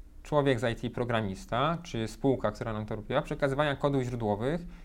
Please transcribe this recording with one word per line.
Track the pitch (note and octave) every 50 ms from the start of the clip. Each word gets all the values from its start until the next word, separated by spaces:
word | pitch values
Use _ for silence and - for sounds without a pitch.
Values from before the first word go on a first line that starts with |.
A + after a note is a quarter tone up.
| - - - -
człowiek | - - D3+ D3 C#3 C#3 C3 A2+
z | B2 A#2
I | A2+ -
T, | - A#2+
programista | - - B2+ A#2+ A#2+ A2 A2 G2 F#2+ F#2 - - A2+ A#2 C#3 D#3 E3+ E3+
czy | E3+ - - A2+ A2+ A2
spółka, | - - - C#3 B2+ B2 - G#2+
która | G#2 - B2 A#2
nam | G#2+ G#2+ G#2+
to | G#2 A2+
robiła, | G#2+ G#2 - A#2+ C#3
przekazywania | D#3+ - D#3 - D3 C3+ C3+ C3+ D3+ D3 C#3
kodów | C3+ - C#3+ C#3 C3+
źródłowych, | B2+ A#2+ B2+ A#2+ A#2 G#2 G#2 G2+ A2+ C3+ D#3+ F3 F3 F3 - -